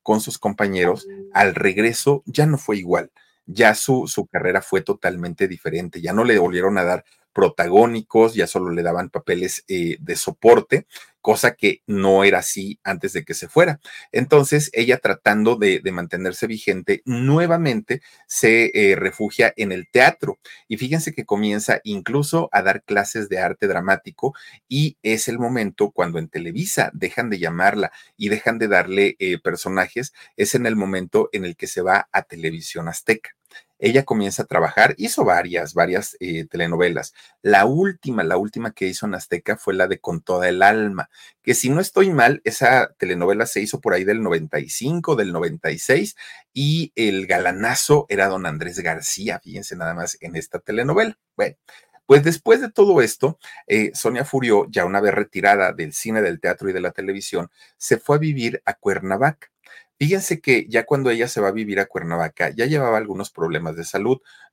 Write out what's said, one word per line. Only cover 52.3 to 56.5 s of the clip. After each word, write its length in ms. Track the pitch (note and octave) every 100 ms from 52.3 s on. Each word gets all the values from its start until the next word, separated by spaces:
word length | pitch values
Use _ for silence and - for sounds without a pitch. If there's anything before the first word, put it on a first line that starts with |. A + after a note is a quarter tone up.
| E3+ - A#3
de 100 | B3+
todo 300 | - G3+ F3
esto, 380 | A2+ - C3+ E3+ - - -
eh, 240 | G#2+ G#2+
Sonia 300 | - A2+ A#2+
Furió, 440 | C#3+ C3 A#2+ G#2 -
ya 160 | G#2+ F2+
una 160 | G2
vez 120 | G#2
retirada 600 | F#2+ G#2 F#2+ G2+ G2+ F#2
del 180 | E2 D#2+
cine, 280 | - A2+ A2
del 180 | G2 E2+
teatro 300 | -